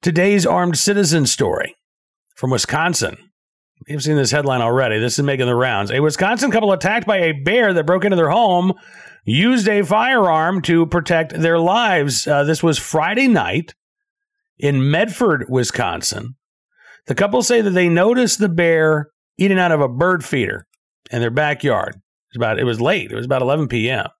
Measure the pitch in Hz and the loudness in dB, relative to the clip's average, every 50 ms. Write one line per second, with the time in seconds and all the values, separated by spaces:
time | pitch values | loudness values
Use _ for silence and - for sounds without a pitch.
0 | - 175 165 165 180 202 208 202 175 170 165 180 180 175 165 139 - 202 202 202 | -2 0 0 2 2 4 2 2 2 0 0 0 0 0 -2 -2 -2 0 0 0
1 | 202 147 160 165 143 123 - - 139 92 - - - - - _ _ _ _ _ | 0 2 2 0 0 0 0 -2 -2 -2 -2 -4 -6 -8 -10 _ _ _ _ _
2 | _ _ _ _ _ _ _ - - 131 131 113 - - - 151 160 180 165 - | _ _ _ _ _ _ _ -8 -4 -2 -2 -2 -2 -2 -2 -2 0 0 -2 -2
3 | - - - - _ _ _ _ _ _ _ _ _ _ _ _ - - 143 147 | -4 -6 -6 -10 _ _ _ _ _ _ _ _ _ _ _ _ -14 -10 -8 -6
4 | 127 151 151 147 135 120 131 147 143 139 131 123 117 117 120 131 135 117 110 107 | -2 0 0 2 2 0 0 0 0 0 0 0 0 0 2 2 0 0 0 0
5 | 113 123 - - 143 143 139 131 127 120 123 120 127 127 117 98 101 101 120 131 | -2 -2 -2 -2 -2 -2 0 0 0 0 0 0 0 0 0 -2 -2 -2 -2 0
6 | 147 156 147 - 185 196 233 214 254 277 196 226 214 202 196 165 - 185 214 240 | 0 0 0 0 -2 -2 0 0 -2 0 0 0 2 2 0 0 0 -2 -2 -2
7 | 185 - 214 190 175 165 156 139 135 165 208 247 240 202 185 170 151 151 180 190 | -2 0 0 0 0 0 -2 -2 -2 0 2 2 2 2 2 0 2 2 0 2
8 | 165 208 190 175 165 143 160 226 240 202 180 175 180 190 180 - - - - - | 2 0 2 2 2 2 2 2 2 2 2 2 2 0 -2 -2 -8 -20 -20 -20
9 | - - - _ _ - 113 143 190 240 254 247 196 208 208 202 196 139 190 220 | -20 -20 -20 _ _ -2 0 2 2 2 2 2 2 2 0 0 0 0 0 0
10 | 233 254 269 240 202 180 160 160 160 170 190 190 156 - 170 170 165 151 175 175 | 2 2 2 2 2 2 2 2 2 0 -2 -2 0 2 2 2 2 2 0 -4
11 | 151 - 175 160 165 156 - 160 156 165 165 170 165 175 190 233 240 214 185 160 | 0 0 0 0 0 -2 -4 -2 0 2 2 2 2 2 2 2 2 2 2 0
12 | 143 143 123 - - 147 151 143 143 147 160 151 - 170 147 - - - - 160 | 0 0 -2 -4 -2 0 0 0 2 0 0 0 2 0 0 0 -4 -4 -2 -2
13 | 151 170 208 233 269 262 226 160 98 87 92 143 165 - - _ _ _ _ _ | 0 0 0 2 2 4 4 2 2 0 -4 -4 -6 -8 -18 _ _ _ _ _
14 | _ _ _ _ _ _ _ _ _ _ _ _ - 143 143 135 131 139 147 165 | _ _ _ _ _ _ _ _ _ _ _ _ -2 0 0 2 2 2 2 0
15 | 214 240 - - 247 214 156 135 - - 127 131 123 - - - 117 90 82 82 | 0 -2 -2 0 0 2 2 0 -2 -2 -2 -2 -2 -2 -2 -4 -4 -4 -4 -4
16 | - - - - 110 120 131 _ _ _ _ _ _ _ _ _ _ - - _ | -6 -6 -8 -8 -10 -12 -16 _ _ _ _ _ _ _ _ _ _ -20 -20 _
17 | _ - 139 - 196 202 208 254 240 - 240 233 214 202 180 180 180 175 165 170 | _ -8 -4 -2 -2 0 0 -2 0 2 0 2 2 2 0 2 2 2 2 2
18 | 180 214 240 254 247 196 - - 208 196 165 165 175 170 165 160 156 156 156 151 | 2 2 2 2 2 0 0 0 0 0 0 0 2 2 4 4 4 2 2 0
19 | 147 _ _ _ _ _ _ - 185 196 190 185 180 175 160 151 143 127 120 127 | -2 _ _ _ _ _ _ -2 0 2 2 2 2 2 2 2 0 -2 0 0
20 | 165 185 185 170 - - - 135 110 95 101 95 92 _ _ _ _ _ _ _ | 0 0 0 -2 -2 -4 -4 -2 -2 -2 -4 -8 -10 _ _ _ _ _ _ _
21 | _ - - 120 117 117 120 139 151 147 147 139 - 139 117 95 - - - - | _ -8 -4 -2 -2 -2 0 0 -2 -2 -2 -2 -2 -2 0 0 -2 -6 -10 -16
22 | _ _ _ _ _ _ - 117 117 110 110 - - 123 117 110 117 151 202 190 | _ _ _ _ _ _ -8 -4 -2 -2 -2 -2 -2 -2 -2 0 0 0 0 -2
23 | 104 104 107 110 120 127 135 131 127 123 143 156 151 117 120 120 110 120 - 107 | -4 -8 -10 -10 -4 -4 -2 -2 0 0 0 -2 -2 -2 -2 -2 -2 -2 -2 -4
24 | 98 - _ | -6 -8 _